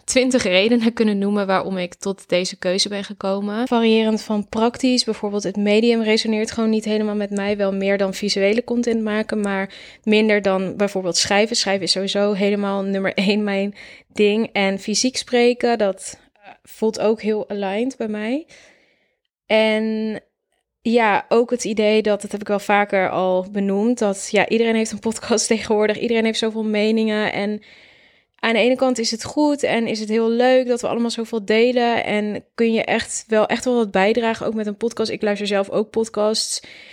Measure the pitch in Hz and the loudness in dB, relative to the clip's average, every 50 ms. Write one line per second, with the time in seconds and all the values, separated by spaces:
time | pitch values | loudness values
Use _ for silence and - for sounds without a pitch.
0 | - - - 262 254 262 247 247 - 190 180 185 202 233 247 233 220 226 233 - | -8 0 2 2 2 4 2 2 2 4 4 4 4 4 4 4 2 0 2 2
1 | 226 214 208 196 196 202 208 208 196 190 190 180 - 190 190 185 180 180 - - | 2 2 2 0 0 0 0 0 0 0 0 0 0 -2 -4 -4 -6 -6 -8 -8
2 | - 196 190 - - - 180 180 185 180 190 - - 185 180 196 - 202 208 202 | -8 -8 -8 -8 -4 -2 0 0 0 -2 -6 -4 -4 -2 0 0 -2 -2 -4 -8
3 | 202 - 202 - - 190 196 202 202 208 208 220 254 - 247 233 233 220 220 220 | -10 -10 -12 -8 -4 -4 -4 -2 -4 -4 -4 -4 -2 0 2 2 4 4 4 4
4 | 220 220 220 208 - - 214 208 202 - - 220 226 240 240 - - 254 254 247 | 4 2 0 -2 -2 -2 -4 -4 -4 -4 -2 0 0 0 0 0 0 2 2 2
5 | - 220 208 - - 208 202 208 208 208 196 208 202 208 208 220 233 233 233 226 | 0 -2 -4 -4 -4 -4 -4 -4 -4 -4 -2 0 2 2 4 4 4 4 4 2
6 | 226 214 220 220 - 226 220 214 220 214 - 233 226 220 220 214 214 214 214 214 | 2 2 2 2 2 0 0 -2 -2 -4 -2 -2 0 0 0 0 0 0 -2 0
7 | 214 208 208 208 202 202 202 202 196 202 208 202 202 196 196 196 196 196 196 196 | -2 -2 -2 -4 -4 -4 -4 -4 -2 -2 0 0 0 -2 0 0 0 0 0 2
8 | 196 190 190 - 208 202 - 202 196 202 214 226 - - 240 240 233 233 226 226 | 0 -2 -2 -4 -4 -2 0 2 2 2 2 0 -2 -2 -2 -2 0 0 0 0
9 | 214 214 208 214 214 - 220 214 202 202 196 190 190 190 - - - - - - | -2 -2 -2 -2 -2 -2 -2 -2 -2 -2 -2 -4 -4 -6 -8 -18 -20 -20 -18 -6
10 | - 214 214 214 220 214 208 208 196 196 190 190 190 180 - - 208 190 - 190 | 0 2 4 4 4 4 2 2 2 2 0 0 -2 -4 -2 -2 -2 -2 -2 -4
11 | 185 175 165 - - - 202 202 220 220 240 - - 196 196 196 175 - - 190 | -4 -2 -2 -2 0 2 2 2 2 2 0 -2 -2 0 -2 -2 0 -2 -2 -2
12 | 196 190 - 202 202 208 214 185 208 202 208 202 202 196 196 196 196 196 196 196 | -2 -2 0 0 0 0 2 2 0 0 0 0 -2 -2 -2 -2 -2 -2 -2 -2
13 | 190 190 - - 190 196 202 214 208 202 196 196 196 208 - - - - - - | -2 -2 -2 0 2 2 2 2 0 0 0 -2 -2 -4 -6 -10 -20 -20 -20 -20
14 | _ _ - - 208 202 208 220 226 - - 202 196 196 196 190 - - 208 - | _ _ 0 2 2 4 4 2 -2 -2 0 0 0 0 -2 -4 -4 -4 -2 0
15 | - 262 262 - - - 247 240 240 240 247 240 - 240 233 220 208 196 190 - | 0 0 -2 -4 -6 0 2 4 4 4 2 2 0 0 2 2 0 -2 -2 -4
16 | - - - - _ _ _ _ 202 - - _ _ - - - 220 220 214 - | -10 -14 -14 -16 _ _ _ _ -20 -20 -20 _ _ -18 -8 -4 -2 -2 -2 0
17 | - 208 226 220 202 214 214 214 - - 208 202 196 190 196 214 240 269 262 - | 0 0 0 0 -2 -2 -2 -2 -4 -6 -6 -6 -4 -4 -2 -2 -4 -4 -4 -6
18 | 226 214 208 208 214 226 254 302 330 _ - - - - _ _ _ _ _ _ | -8 -6 -6 -6 -4 -4 -4 -4 -6 _ -20 -20 -20 -20 _ _ _ _ _ _
19 | _ _ _ _ _ _ _ _ _ - 214 220 220 220 214 220 220 220 220 220 | _ _ _ _ _ _ _ _ _ 0 2 2 4 4 2 0 0 -2 -2 -2
20 | 220 220 214 - _ _ _ _ _ _ _ _ _ _ _ _ - 233 226 240 | -4 -4 -6 -8 _ _ _ _ _ _ _ _ _ _ _ _ -2 2 2 4
21 | 226 208 196 - - - - 233 247 - 247 240 - 202 220 214 214 208 214 220 | 4 4 2 0 0 2 2 2 2 2 -2 -4 -4 -4 -2 0 2 2 2 2
22 | 208 214 202 202 - 202 - 202 208 - 208 196 - - 208 202 202 208 202 190 | 2 2 0 -2 -2 -8 -10 -8 -4 -4 -4 -4 0 2 2 2 2 2 0 0
23 | 180 - - 165 185 185 185 185 185 202 208 202 196 196 196 202 214 240 247 - | 0 0 0 0 0 2 0 0 -2 -2 -4 -2 -2 0 0 0 2 0 0 2
24 | 220 202 196 - - - - 196 175 - - 226 233 226 226 220 220 220 214 202 | 0 -2 -2 -4 -6 0 2 2 2 2 2 2 2 2 2 0 0 -2 -6 -6
25 | - 226 220 - - - 233 226 - - 233 208 - - 220 208 214 214 208 - | -4 -4 -4 -4 -2 0 0 0 2 0 0 -2 0 0 0 2 2 0 0 -2
26 | - 233 233 226 220 220 220 - 233 220 214 220 220 214 214 208 208 214 220 226 | -2 0 0 2 2 0 0 0 -2 -2 -2 -4 -4 -2 0 0 2 2 2 2
27 | 220 220 214 214 214 - - 185 202 208 214 208 _ - - - - - _ _ | 2 0 0 0 -2 -2 -2 -4 -4 -4 -4 -6 _ -18 -20 -20 -20 -20 _ _
28 | _ _ _ _ _ _ _ - - 226 226 214 214 247 262 262 269 262 254 226 | _ _ _ _ _ _ _ -4 -2 0 2 4 4 4 4 2 2 0 0 0
29 | 233 - 226 220 - - - 302 302 294 294 277 - - - 233 226 - 220 214 | -2 -4 -4 -6 -8 -6 0 2 2 2 2 0 0 0 0 0 0 -2 -4 -4
30 | 220 208 220 226 226 226 233 233 247 254 254 254 254 240 240 233 - - - 233 | -4 -2 0 0 2 2 2 2 4 4 4 4 4 2 -2 -2 -2 -2 -2 -2
31 | 233 233 - 233 226 - 226 226 202 190 214 220 233 254 240 247 240 233 233 - | -2 -2 -4 -6 -8 -6 -6 -6 -2 0 2 4 4 4 4 2 2 2 0 0
32 | - - 208 208 208 214 202 - - _ - - 233 226 226 214 - - - 226 | 0 -2 -2 -2 -2 -4 -6 -8 -10 _ -4 0 0 2 2 0 0 0 -2 -2
33 | - - - - - - 220 214 214 - 226 233 - 254 247 240 226 202 - 190 | -2 -6 -10 -10 -6 0 2 2 2 2 0 -2 -2 0 0 0 0 0 2 2
34 | 190 214 226 240 226 226 226 - - 226 220 220 214 208 202 - 226 233 - - | 2 2 2 2 0 0 -2 -2 -4 -4 -4 -4 -4 -6 -6 -4 -4 -6 -2 -2
35 | 220 214 - 202 220 208 208 196 208 196 208 196 196 - - 185 220 - - 226 | -4 -4 -4 -4 -2 -2 -2 -2 -2 -2 0 -2 -2 0 -2 -2 -2 -2 -2 -4
36 | 226 - - 214 208 214 220 - - - - - - - - - - - | -4 -2 -2 0 0 0 0 -2 -4 -6 -6 -10 -10 -14 -20 -20 -20 -20